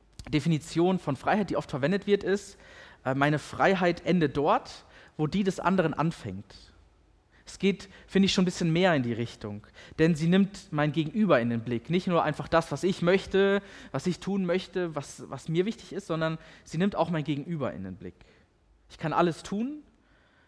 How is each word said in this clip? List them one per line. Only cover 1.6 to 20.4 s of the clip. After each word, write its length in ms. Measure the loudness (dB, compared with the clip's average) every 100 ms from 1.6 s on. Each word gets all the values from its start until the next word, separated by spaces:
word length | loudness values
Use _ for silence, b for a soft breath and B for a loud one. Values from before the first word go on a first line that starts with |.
| -4
verwendet 360 | -2 0 0 0
wird, 160 | 0
ist, 340 | 2 -2 -4 -20 B B B B
äh, 100 | -2
meine 240 | 2 2 2
Freiheit 680 | -2 2 2 4 2 0
endet 320 | 2 2 2 2
dort, 480 | 2 2 -2 -20 -20 B B B
wo 100 | -2
die 180 | 0
des 160 | 0 0
anderen 340 | 0 2 2
anfängt. 760 | 0 -2 -2 -8 -10 -12 -20 -20 -20 _ _ _ _ _ b b
Es 120 | -2
geht, 300 | 0 0 -6 B B
finde 200 | 2 4
ich, 80 |
schon 80 | 4
ein 20 |
bisschen 280 | 2 2 0
mehr 220 | 2 4
in 80 | 2
die 120 | 0
Richtung, 520 | -2 -6 -8 -10 -12 -14 B B 2
denn 160 | 2
sie 140 | 4 4
nimmt 420 | 4 2 -2 -6
mein 220 | -2 0
Gegenüber 480 | 0 -2 2 4 4
in 80 | 4
den 120 | -2
Blick. 280 | -2 -6 -2
Nicht 180 | -2 2
nur 160 | 2
einfach 240 | 2 -2 0
das, 240 | 0 0
was 140 | -2
ich 160 | -2 0
möchte, 600 | 2 2 2 2 2 0 B B B
was 160 | -4 -4
ich 140 | -4
tun 240 | -4 -2
möchte, 500 | 0 -2 -2 -6 -4
was, 300 | -6 -10 -14 -12
was 180 | -12 -4
mir 160 | -2
wichtig 300 | -2 -4 -10
ist, 120 | -10 -6
sondern 320 | -2 -2 -4 B B
sie 120 | B 0
nimmt 180 | 0
auch 140 | 2 0
mein 160 | 0
Gegenüber 480 | -2 -4 -4 -4 -4
in 120 | -6
den 120 | -10 -10
Blick. 180 | -14 -16 -20 _ _ _ _ _ _
Ich 80 | -10
kann 160 | -4
alles 280 | 2 0 0
tun, 400 | -6 -6 -6 -8 -16 _ b b b b